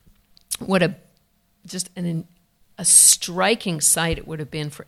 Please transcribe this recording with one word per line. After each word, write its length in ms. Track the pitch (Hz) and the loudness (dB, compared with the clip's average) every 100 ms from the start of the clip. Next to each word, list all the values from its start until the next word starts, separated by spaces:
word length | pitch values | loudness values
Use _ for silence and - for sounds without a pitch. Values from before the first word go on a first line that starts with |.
| _ _ _ _ - - | _ _ _ _ -12 -10
what 220 | - 190 | 0 2
a, 140 | 170 - _ _ _ _ _ _ - | 2 -2 _ _ _ _ _ _ -14
just 240 | 185 180 - | -10 -10 -6
an, 280 | 175 160 160 _ _ _ _ - | -4 -4 -6 _ _ _ _ -6
a 80 | 170 | 4
striking 960 | - - - - 175 190 240 202 160 | 6 6 4 0 0 2 2 -2 -2
sight 360 | - - 165 165 | 0 0 0 -2
it 80 | - | -6
would 140 | 156 | -10
have 100 | 143 | -8
been 200 | 160 151 | -8 -8
for 160 | - | -10